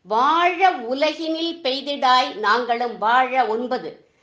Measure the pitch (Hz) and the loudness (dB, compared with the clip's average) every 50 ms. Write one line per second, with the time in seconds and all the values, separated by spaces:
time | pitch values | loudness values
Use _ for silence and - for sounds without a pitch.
0 | _ 180 214 226 262 294 320 339 349 359 359 330 381 370 339 277 226 226 262 277 | _ -4 0 2 2 2 2 2 2 0 2 2 2 2 2 0 -4 -6 -2 0
1 | 302 302 302 320 320 311 320 320 330 339 - - - 254 262 277 277 285 285 277 | 0 -2 -2 -4 -4 -4 -4 -4 -4 -6 -6 -4 -4 -4 -4 -4 -6 -8 -4 0
2 | 269 254 254 254 262 - - 196 214 202 214 240 247 240 233 233 247 233 214 180 | 2 4 4 4 4 0 -4 -2 0 2 2 2 2 0 -2 -2 -2 -4 -4 -2
3 | 202 220 240 254 262 254 254 262 247 214 214 226 254 233 254 233 160 147 - - | 0 2 4 4 2 2 2 0 0 0 0 -4 -2 -4 -4 -6 -6 -10 -14 -16
4 | _ _ _ _ | _ _ _ _